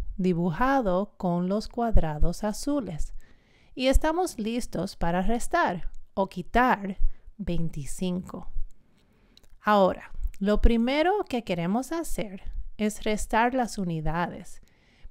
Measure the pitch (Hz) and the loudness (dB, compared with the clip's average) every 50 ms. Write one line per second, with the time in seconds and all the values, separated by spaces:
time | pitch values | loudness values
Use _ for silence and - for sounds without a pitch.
0 | - - - - 180 185 180 160 175 185 151 - 247 262 277 269 240 196 175 180 | -2 -2 -4 -2 0 0 0 0 0 -2 0 0 2 2 2 2 2 2 0 0
1 | 202 202 - - - 180 170 175 180 185 196 214 214 - - - 233 226 208 - | -2 -4 -6 -4 -2 -2 0 0 0 -2 -2 -2 -4 -6 -6 -4 0 4 6 6
2 | - 160 151 151 151 165 175 - - 208 208 - - 285 285 294 226 180 165 147 | 6 4 4 4 4 4 4 0 -4 -4 -4 -4 -4 -2 -2 -2 -2 -4 -4 -4
3 | - - - - - - - - _ _ _ - - - - - 254 262 269 262 | -4 -4 -4 -8 -12 -14 -18 -20 _ _ _ -20 -20 -16 -8 -2 2 4 4 4
4 | - 311 320 339 370 320 - - 208 220 233 247 - - - 170 170 196 - - | 4 2 2 0 -2 -2 -4 -6 -6 -4 -4 -4 -4 -4 -4 -6 -6 -6 -4 -2
5 | - 170 170 180 185 202 233 240 - - - 339 339 240 180 175 - - - - | -2 0 0 2 2 2 2 2 0 0 0 2 2 0 0 -2 -4 -4 -4 -6
6 | - - - - 190 190 - 180 175 - - 233 247 254 208 208 196 190 196 - | -10 -6 -4 -2 -2 -2 -4 -8 -6 0 2 4 4 4 4 2 -2 -4 2 6
7 | - - - - - - - - 196 - 175 165 165 165 - 151 139 - - - | 6 6 6 2 -6 -16 -14 -8 -4 -2 0 2 0 0 -2 -4 -4 -6 -4 -2
8 | 185 185 180 180 180 - - - 175 - - - - - - - - _ _ _ | -2 -2 -2 -4 -6 -8 -12 -10 -8 -2 0 0 0 0 -4 -12 -20 _ _ _
9 | _ _ _ _ _ _ _ _ - - - - - 208 214 202 190 180 - - | _ _ _ _ _ _ _ _ -20 -20 -20 -6 0 2 4 6 6 4 2 0
10 | - - - - - - - - 196 202 208 214 - 226 233 233 226 247 269 294 | -8 -10 -6 -4 -4 -4 -4 -2 0 0 4 6 6 6 6 4 2 0 0 2
11 | 311 349 403 415 370 - - 240 214 - - 175 165 175 196 240 262 - 330 339 | 2 2 2 0 -2 -4 -6 -6 -4 -4 -4 -2 -2 -2 -2 -2 -2 -4 -4 -4
12 | 320 - - - 254 208 185 196 - - - - - - - - 214 214 208 - | -4 -2 -2 -4 -4 -6 -8 -10 -8 -6 -6 -6 -6 -6 -4 -4 -2 -2 -2 -2
13 | - 226 214 208 - - - 220 233 247 247 262 247 202 - - 190 175 165 160 | -2 -2 -2 -2 -2 0 2 2 2 2 2 0 -2 -2 -4 -4 -4 -4 -4 -2
14 | 151 160 156 170 175 - - - 190 - - - - - _ _ _ _ _ _ | 0 0 0 0 -2 -4 -6 -10 -14 -14 -16 -18 -18 -20 _ _ _ _ _ _
15 | - - | -20 -4